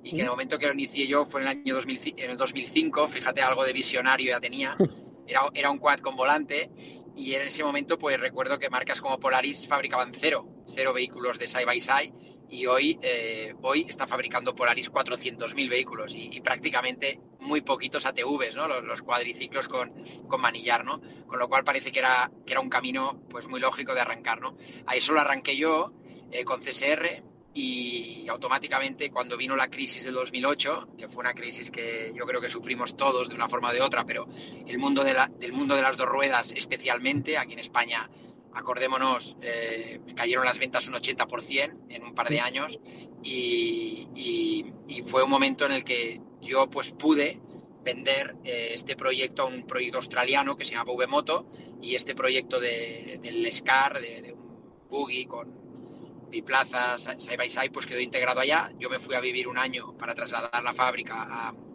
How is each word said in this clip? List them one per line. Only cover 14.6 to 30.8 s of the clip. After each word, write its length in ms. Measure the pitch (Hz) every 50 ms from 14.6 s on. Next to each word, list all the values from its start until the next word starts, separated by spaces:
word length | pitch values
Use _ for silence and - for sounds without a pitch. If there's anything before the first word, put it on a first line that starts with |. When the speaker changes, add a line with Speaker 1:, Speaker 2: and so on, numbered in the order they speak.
| 127 120 117 127 120 -
Speaker 1:
cuatrocientos 680 | - 139 131 123 123 123 - 131 117 117 120 113 -
mil 140 | 139 135 123
vehículos 440 | 123 127 131 120 117 110 107 107 113
y, 220 | 113 113 - -
y 60 | -
prácticamente 800 | - - 127 123 - 160 135 123 123 127 127 123 139 139 135 - - - - -
muy 220 | 135 139 147 151
poquitos 440 | - - 139 123 131 135 139 147 -
A 80 | 135 127
T 100 | 123 120
Vs, 320 | 131 147 139 131 113 110
¿no? 120 | 131 151
Los, 160 | 160 139 127 117
los 180 | 110 117 -
cuadriciclos 680 | 120 123 123 120 120 120 117 120 120 113 - 135 131
con, 240 | - 135 127 123 117 - - - - - - -
con 140 | - 135 131
manillar, 440 | 127 117 113 117 113 120 120 117 117
¿no? 160 | 127 147 160 - - - - -
Con 140 | - 131 127
lo 80 | 123
cual 160 | 120 131 135 131
parece 280 | - 139 135 - 135
que 80 | 127 131
era, 300 | 127 127 127 123 123 127 - - -
que 80 | - 127
era 80 | 135
un 80 | 135 131
camino, 540 | 123 127 123 127 127 135 131 139 135 - - -
pues, 180 | 127 120 113
muy 120 | - 131 127
lógico 340 | 127 131 127 - 139 123 131
de 60 | 127
arrancar, 380 | 120 113 117 113 117 120 113 113
¿no? 160 | 120 135 - - - - - - -
A 100 | - 127
eso 180 | 127 - - 156
lo 80 | 156
arranqué 340 | 147 135 139 135 127 - 139
yo, 360 | 135 151 160 160 156 170 - - - - - - - - -
eh, 120 | - 123 123
con 180 | 123 131 123
C 100 | 120 135
S 200 | 131 - 139 139
R 320 | 151 151 160 170 - - - - - - - - -
y 720 | 147 135 131 127 123 123 123 120 120 117 117 113 107 - 113
automáticamente 800 | 113 117 123 123 131 139 139 139 135 135 135 135 131 - 151 139
cuando 260 | 123 127 123 123 120
vino 180 | 117 131 127 135
la 140 | 135 131 127
crisis 340 | - 131 139 131 - 127 120
del 100 | 131 127
dos 180 | 127 127 127
mil 140 | 127 127 127
ocho, 440 | 139 147 143 - 139 156 175